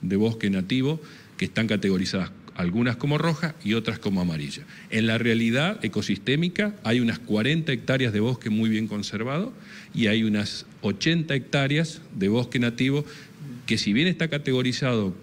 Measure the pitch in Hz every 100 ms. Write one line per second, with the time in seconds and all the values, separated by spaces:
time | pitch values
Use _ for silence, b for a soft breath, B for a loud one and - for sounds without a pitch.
0 | 87 98 110 113 104 98 90 127 131 160
1 | B B B - 92 - 113 107 98 92
2 | 92 98 90 - - - 90 98 123 113
3 | 143 151 160 156 165 - 104 113 110 101
4 | 107 98 90 80 73 - - B B 110
5 | 113 113 117 113 113 123 160 214 110 104
6 | 101 98 - 143 170 - 208 208 113 120
7 | 117 90 - 104 117 160 156 127 - 131
8 | 127 104 110 123 117 107 113 110 110 104
9 | 98 104 117 143 226 - B B B -
10 | 110 110 110 104 101 - - - 107 98
11 | 160 170 160 139 120 147 135 147 160 -
12 | - - 95 113 120 131 120 117 131 139
13 | 151 B B - - - - 110 - 104
14 | 175 165 160 147 143 127 127 123 135 117
15 | 98 90